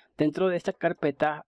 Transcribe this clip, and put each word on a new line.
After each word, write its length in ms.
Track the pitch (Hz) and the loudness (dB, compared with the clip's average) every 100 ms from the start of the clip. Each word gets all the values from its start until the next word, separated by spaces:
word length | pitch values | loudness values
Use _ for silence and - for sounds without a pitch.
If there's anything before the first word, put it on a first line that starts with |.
| _ - | _ -2
Dentro 320 | 151 160 190 | 0 2 0
de 80 | 175 | 0
esta 160 | 196 | -2
carpeta 720 | - 170 175 151 139 151 151 | -2 -2 0 -2 0 -2 -2